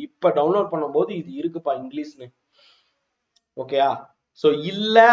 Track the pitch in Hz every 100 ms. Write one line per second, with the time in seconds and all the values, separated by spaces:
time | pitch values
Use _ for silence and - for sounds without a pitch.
0 | 147 _ 175 156 147 202 202 160 147 143
1 | 185 175 165 139 170 165 147 165 131 143
2 | 147 - 123 _ _ _ _ _ _ _
3 | _ _ _ _ _ - 127 139 135 -
4 | - _ _ _ 151 143 160 196 214 220
5 | 226